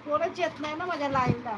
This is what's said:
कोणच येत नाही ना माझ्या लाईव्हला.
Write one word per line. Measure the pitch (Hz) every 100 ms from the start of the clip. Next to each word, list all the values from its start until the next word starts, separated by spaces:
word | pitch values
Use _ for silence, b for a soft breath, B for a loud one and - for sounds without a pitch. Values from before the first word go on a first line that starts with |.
कोणच | 294 302 339 339
येत | 330 -
नाही | 302
ना | 311 359
माझ्या | 320 285
लाईव्हला. | 269 247 240 247